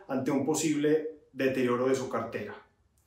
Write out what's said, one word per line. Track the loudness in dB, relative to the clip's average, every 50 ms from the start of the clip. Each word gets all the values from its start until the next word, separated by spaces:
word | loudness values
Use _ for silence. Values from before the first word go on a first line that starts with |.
| -8
ante | -4 -4 -2 0 0
un | 0 0 0
posible | 0 0 0 2 0 2 2 4 4 4 2 0 -4 -10 -12 -20 _
deterioro | -6 -2 0 0 2 2 2 2 2 2 2 2
de | 2
su | 0 -2 -4
cartera. | -4 -6 -6 -6 -6 -8 -8 -8 -12 -16 -18 _ _ _ _ _ _ _ _